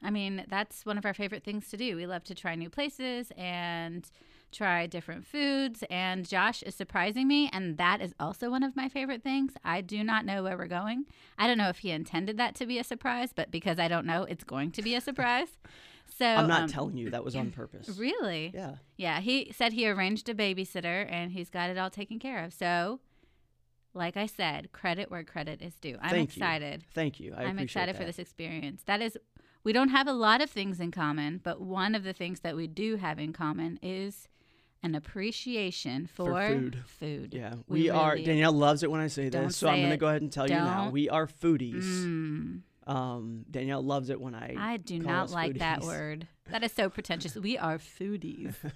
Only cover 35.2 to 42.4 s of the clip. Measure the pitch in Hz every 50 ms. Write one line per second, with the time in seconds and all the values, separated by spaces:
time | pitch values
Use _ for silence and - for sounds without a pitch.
35.2 | 196 226 226 - - 247 240 220 202 180 175 - - 143 123 135 165 170 - -
36.2 | 180 175 175 180 202 214 139 139 127 127 123 123 123 - - - 156 151 147 139
37.2 | 131 - - 127 117 104 117 120 - - 180 156 165 160 - 160 156 156 151 156
38.2 | 160 160 160 151 156 160 151 147 143 147 151 147 170 143 156 156 156 151 - 143
39.2 | 139 131 117 - 135 180 175 - - 156 147 - 180 - 156 147 156 151 151 151
40.2 | 151 139 - 143 135 139 170 170 175 180 185 196 - - 127 143 147 - 147 160
41.2 | 160 151 - - - 170 160 131 127 120 120 180 185 185 185 185 180 175 165 160
42.2 | 160 156 151 156